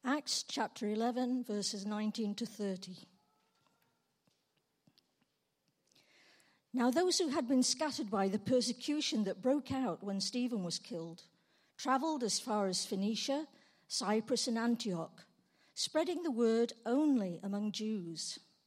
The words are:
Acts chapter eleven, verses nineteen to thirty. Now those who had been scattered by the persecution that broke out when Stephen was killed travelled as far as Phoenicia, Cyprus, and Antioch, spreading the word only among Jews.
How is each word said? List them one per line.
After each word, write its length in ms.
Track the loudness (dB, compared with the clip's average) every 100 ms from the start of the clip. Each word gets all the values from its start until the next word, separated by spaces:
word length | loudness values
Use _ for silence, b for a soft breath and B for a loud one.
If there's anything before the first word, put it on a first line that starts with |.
| 0
Acts 380 | -2 0 -4
chapter 460 | -4 -4 -4 -2 -2
eleven, 560 | 0 0 0 0 -2 -2
verses 400 | -4 -2 -4 -4
nineteen 500 | -2 -2 -2 -2 -2
to 100 | -6
thirty. 520 | -4 -4 -4 -8 -16 -18 _ _ _ _ _ _ _ _ _ _ _ _ _ _ _ _ _ _ _ _ _ _ _ _ _ _ _ _ b b b b b b b b
Now 180 | 2 4
those 280 | 4 4 4
who 100 | 2
had 180 | 2 2
been 160 | 4
scattered 480 | 4 2 -2 -2 -2
by 160 | 2 2
the 100 | 2
persecution 840 | 2 2 4 -2 -2 0 0 0
that 180 | 0 0
broke 300 | 2 2 2
out 320 | -2 0 -2
when 160 | -4 -2
Stephen 420 | -2 -2 0 0
was 160 | -2 -4
killed 460 | -6 -8 -8 -12 -20 b b b b b
travelled 440 | 2 2 2 0
as 160 | 0 -2
far 300 | 0 0 2
as 180 | 0 -2
Phoenicia, 600 | -2 0 -2 0 -2 -2 b b b b
Cyprus, 580 | -4 2 0 2 0 0
and 120 | 0
Antioch, 680 | 2 0 0 -4 -6 -12 -20 _ b b b
spreading 480 | -6 -2 0 0 -2
the 80 | -2
word 420 | 2 4 4 2 -2 0
only 540 | 2 4 4 2 -4
among 300 | -4 -2 -2
Jews. 680 | -4 -4 -4 -4 -8 -8 -10 -14 _